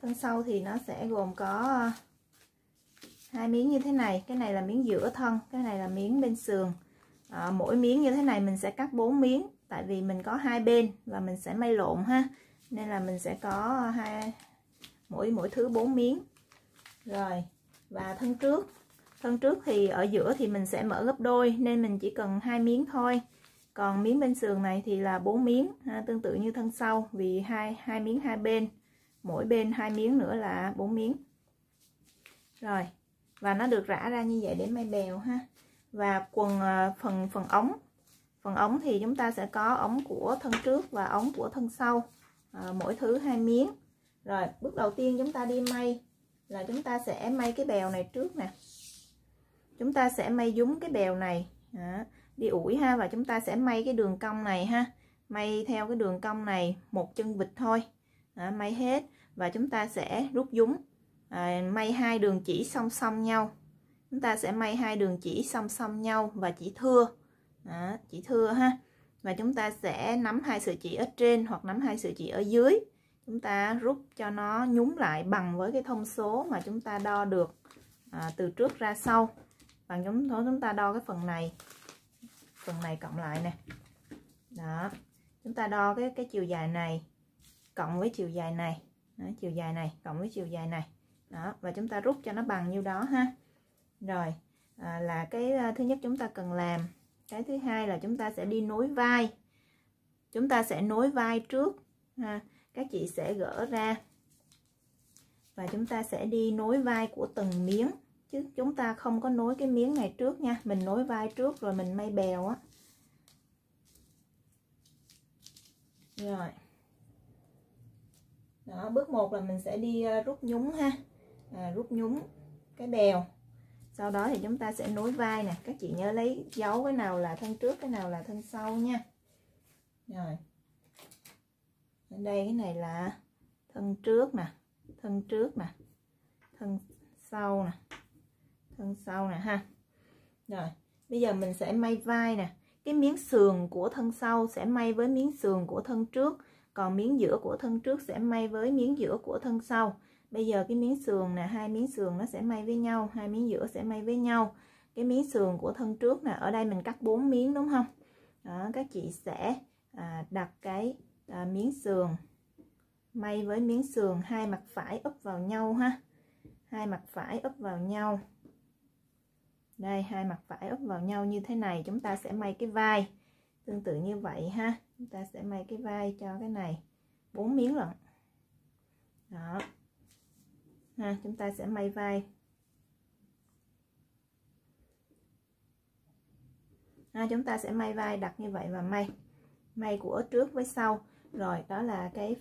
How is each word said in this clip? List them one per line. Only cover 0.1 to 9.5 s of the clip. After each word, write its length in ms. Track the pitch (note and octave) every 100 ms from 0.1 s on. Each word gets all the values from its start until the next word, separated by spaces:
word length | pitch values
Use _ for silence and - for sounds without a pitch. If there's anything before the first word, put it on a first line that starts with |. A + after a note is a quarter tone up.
sau 300 | B3 B3+ A#3
thì 180 | A#3+ G3+
nó 160 | G3 A#3 A#3
sẽ 200 | - A3+
gồm 280 | G#3+ F#3 F#3
có, 220 | G3 G#3
ờ, 340 | B3+ C4 A#3 A3+ _ _ _ _ _ _ _ _ _ - - - -
hai 180 | B3 A#3
miếng 220 | A#3 C4+
như 100 | C#4
thế 120 | C#4+
này. 320 | C#4 A3 F#3 -
Cái 100 | B3+
này 160 | A3
là 80 | G3
miếng 240 | F#3+ A#3+ A#3+
giữa 240 | G3 A#3+
thân, 300 | B3+ A#3+ A3+ -
cái 120 | B3+
này 160 | A#3+ G3
là 80 | F#3
miếng 340 | F#3+ G3+ C4+
bên 140 | B3 A3+
sườn. 360 | - G3 F#3 F3 - _ _ _ -
Ờ, 220 | E3+ F3
mỗi 240 | F#3+ - A#3+
miếng 260 | A#3+ C4+
như 100 | C#4
thế 120 | C#4
này 160 | C#4 G#3
mình 180 | G3 G3
sẽ 140 | G3+
cắt 220 | - C#4+
bốn 280 | A#3 A#3 C#4
miếng, 260 | B3+ C4 G4